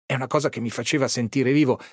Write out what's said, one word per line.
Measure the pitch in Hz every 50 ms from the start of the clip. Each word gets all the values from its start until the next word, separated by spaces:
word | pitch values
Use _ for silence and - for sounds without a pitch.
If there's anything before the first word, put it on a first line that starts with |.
| _
è | - 135
una | 131 131
cosa | 120 - 151 135 -
che | - -
mi | 117 117
faceva | - - 117 - 151 147 135 117
sentire | - - 120 107 - 143 127 127
vivo, | 139 147 151 127 - - - -